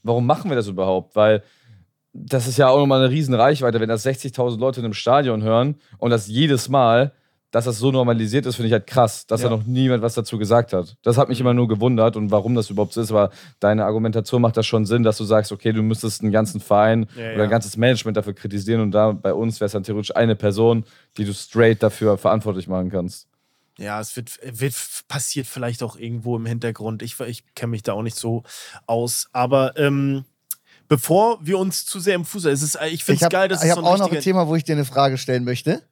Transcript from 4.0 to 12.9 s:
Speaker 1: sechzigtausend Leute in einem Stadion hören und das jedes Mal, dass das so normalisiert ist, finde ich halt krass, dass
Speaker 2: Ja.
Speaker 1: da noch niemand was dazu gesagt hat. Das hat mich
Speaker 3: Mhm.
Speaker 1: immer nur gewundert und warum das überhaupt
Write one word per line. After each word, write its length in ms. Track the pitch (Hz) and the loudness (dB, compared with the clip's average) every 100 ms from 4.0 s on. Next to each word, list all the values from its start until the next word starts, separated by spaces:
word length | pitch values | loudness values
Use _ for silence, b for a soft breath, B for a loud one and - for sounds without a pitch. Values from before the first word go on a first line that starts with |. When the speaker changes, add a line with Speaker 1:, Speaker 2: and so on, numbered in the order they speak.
Speaker 1:
sechzigtausend 580 | 131 127 135 120 123 113 | -2 -4 -8 -2 -2 0
Leute 180 | 131 127 | -4 -2
in 60 | |
einem 80 | 117 | -6
Stadion 500 | 101 - 135 131 110 | -4 2 2 2 0
hören 320 | 107 113 135 147 b b | 2 2 2 -4 b b
und 140 | 120 | 0
das 160 | 117 104 | 0 0
jedes 420 | 113 156 131 123 | 0 2 2 2
Mal, 420 | 135 120 117 139 _ _ _ _ | 2 4 4 2 _ _ _ _
dass 140 | 113 | -2
das 140 | 120 110 | -2 -2
so 120 | 131 | 0
normalisiert 540 | 131 120 117 110 131 | 2 2 0 0 -2
ist, 120 | 127 120 | -2 -4
finde 100 | 113 | 0
ich 60 | |
halt 120 | 110 | 0
krass, 400 | - 127 113 - | 0 2 2 0
dass 160 | - 110 | -4 -2
Speaker 2:
Ja. 80 | 123 | 0
Speaker 1:
da 80 | 110 | -2
noch 80 | |
niemand 380 | 110 127 131 123 | -2 0 2 2
was 100 | 113 | 0
dazu 240 | 117 107 107 | -4 -6 -6
gesagt 340 | 104 117 117 | 2 2 2
hat. 260 | 92 85 - | -4 -4 -4
Das 160 | 117 120 | 0 2
hat 120 | 139 | 2
mich 100 | - | 2
Speaker 3:
Mhm. 80 | 123 | 2
Speaker 1:
immer 60 | |
nur 120 | 123 120 | 2 2
gewundert 480 | 107 120 117 110 | 2 2 4 2
und 140 | 107 104 | 2 0
warum 240 | 104 104 | 0 2
das 160 | 120 107 | -2 -2
überhaupt 240 | 101 104 | -2 -2